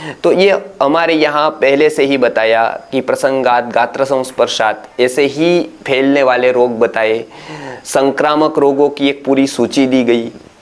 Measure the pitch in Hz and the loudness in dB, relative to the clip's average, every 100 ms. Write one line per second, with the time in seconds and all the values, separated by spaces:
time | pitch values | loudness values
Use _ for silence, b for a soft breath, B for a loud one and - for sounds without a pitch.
0 | 156 B - 151 196 190 - - 139 160 | -16 B 0 2 2 0 -4 -4 -2 0
1 | 165 160 151 147 156 156 131 139 151 156 | 0 0 0 0 -2 0 2 4 2 2
2 | 139 139 135 - 113 113 113 - - 135 | 0 2 0 0 2 2 0 -4 -6 -6
3 | 123 127 139 135 127 123 120 113 120 - | -2 -2 0 0 2 0 0 -2 -2 -2
4 | 135 135 127 - 113 - 110 104 - - | -2 -2 -2 -2 -2 0 -2 -4 -6 -2
5 | 123 131 139 139 170 175 - - - 131 | 0 2 0 0 0 0 -2 -8 -4 0
6 | 135 143 131 123 127 123 123 113 113 113 | 2 2 2 2 2 2 2 0 -2 0
7 | 110 113 113 B B 151 139 123 - 143 | 0 -2 -6 B B -16 -14 -16 -4 0
8 | 135 135 147 151 156 156 139 139 143 143 | 0 0 0 2 0 2 0 2 0 0
9 | 139 139 - 135 135 - 117 - 131 131 | -2 -2 -2 0 0 0 -2 0 2 2
10 | 117 120 117 101 - - | 2 0 -2 -12 -20 -20